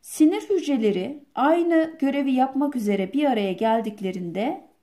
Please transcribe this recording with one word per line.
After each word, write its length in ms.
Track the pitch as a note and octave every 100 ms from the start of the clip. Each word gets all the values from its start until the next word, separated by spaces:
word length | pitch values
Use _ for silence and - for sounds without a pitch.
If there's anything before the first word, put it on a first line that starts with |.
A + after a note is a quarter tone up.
Sinir 400 | - - D#4 G4+
hücreleri 800 | G#4 F#4+ D4 C4+ A3 F#3 G3+ D4 - -
aynı 600 | C4+ E4+ E4+ D#4+ D#4+ -
görevi 320 | C4+ C#4 C#4
yapmak 440 | B3+ C4 C4+ C#4+ B3+
üzere 380 | G#3 G3+ F#3+
bir 120 | C#4 D4
araya 280 | A#3 G3
geldiklerinde 1120 | F#3 A3 A3+ G#3+ G#3 F#3+ F3+ F3 E3+ A#3 F#4+ - _